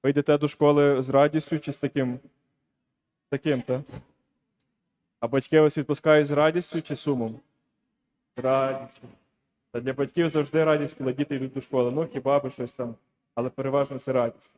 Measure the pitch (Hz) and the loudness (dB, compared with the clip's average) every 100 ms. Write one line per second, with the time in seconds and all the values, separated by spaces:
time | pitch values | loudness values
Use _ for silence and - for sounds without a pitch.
0 | 135 143 143 147 147 - 147 147 143 135 | 0 0 2 2 2 2 4 6 4 2
1 | 131 135 147 156 - 156 - 135 135 143 | 2 4 4 0 -4 -6 -6 -6 -4 -2
2 | 127 123 - _ _ _ _ _ _ _ | -4 -6 -14 _ _ _ _ _ _ _
3 | _ _ _ 139 156 131 - 127 143 - | _ _ _ -4 -2 -2 -2 -6 -6 -18
4 | _ _ _ _ _ _ _ _ _ _ | _ _ _ _ _ _ _ _ _ _
5 | _ _ 117 135 - 156 151 156 139 143 | _ _ -2 -2 4 4 4 2 -4 -2
6 | 156 151 143 147 156 170 175 165 - 139 | 4 4 4 2 2 0 -4 -8 -6 -6
7 | 147 131 113 117 _ _ _ _ _ _ | -4 -2 -4 -8 _ _ _ _ _ _
8 | _ _ _ - 131 135 135 131 123 - | _ _ _ -6 0 0 0 -4 -12 -20
9 | 123 _ _ _ _ _ _ 120 123 131 | -20 _ _ _ _ _ _ -8 -6 -4
10 | 135 - 165 156 139 160 156 151 143 - | -4 0 0 0 0 2 2 2 -2 -4
11 | 131 131 143 139 131 135 - 135 120 139 | -6 -4 -4 -4 -6 -8 -4 0 0 -2
12 | 165 135 131 143 135 - 120 - 120 113 | -4 -4 0 0 -2 -8 -10 -8 -10 -10
13 | _ _ _ - 123 - 135 139 139 131 | _ _ _ -6 -6 -4 -2 0 -2 -6
14 | - 127 117 - - | -2 0 0 -4 -20